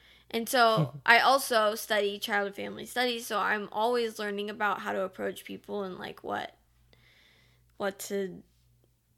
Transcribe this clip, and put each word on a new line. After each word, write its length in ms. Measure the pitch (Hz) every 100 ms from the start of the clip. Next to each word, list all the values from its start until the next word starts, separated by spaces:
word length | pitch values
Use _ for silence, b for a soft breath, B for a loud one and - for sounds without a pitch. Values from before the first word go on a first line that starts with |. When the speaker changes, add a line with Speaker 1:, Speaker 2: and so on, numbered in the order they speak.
| b b b
Speaker 1:
And 200 | 226 226
so 440 | 262 226 220 147 143
Speaker 2:
<laughs> 60 | -
Speaker 1:
I 140 | 233
also 560 | 139 269 262 233 214 220
study 440 | - 214 208 202
child 280 | 214 208 202
and 80 | 196
family 300 | 202 208 214
studies, 400 | - 247 233 240
so 140 | 208
I'm 300 | 190 214 202
always 480 | 208 220 247 226 220
learning 300 | 208 202 208
about 320 | 214 208 196
how 100 | 208
to 100 | 202
approach 440 | 190 - 196 190 -
people 380 | 196 - 208
and, 140 | 196 180
like, 240 | 214 -
what, 320 | - 208 - - _ _ _ b b b b b b b b -
what 220 | 202 202
to 440 | - 202 190 175 - _ _ _ _ _ _